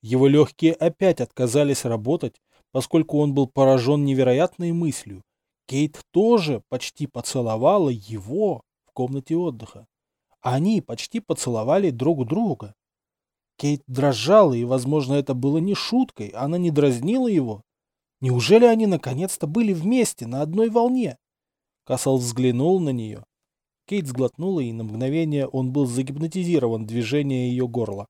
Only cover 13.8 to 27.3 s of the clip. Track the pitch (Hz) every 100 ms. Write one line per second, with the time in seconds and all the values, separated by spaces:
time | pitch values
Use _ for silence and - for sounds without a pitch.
13.8 | - 127 143 120 117 208 185 123 120 131
14.8 | 127 151 131 143 139 127 135 156 180 196
15.8 | - 240 262 - 104 107 139 175 175 151
16.8 | 143 120 139 247 254 190 123 107 _ _
17.8 | _ _ _ _ 131 123 113 214 240 226
18.8 | 214 170 - 127 185 - 165 175 226 180
19.8 | 165 254 226 - 113 127 151 175 226 226
20.8 | 233 254 214 123 _ _ _ _ _ _
21.8 | _ 127 - 131 123 120 127 120 147 190
22.8 | 160 127 110 107 - _ _ _ _ _
23.8 | _ 202 147 123 127 - 175 185 123 113
24.8 | 110 107 127 151 160 147 135 131 127 135
25.8 | 135 120 135 139 160 185 175 170 123 113
26.8 | 110 113 113 143 143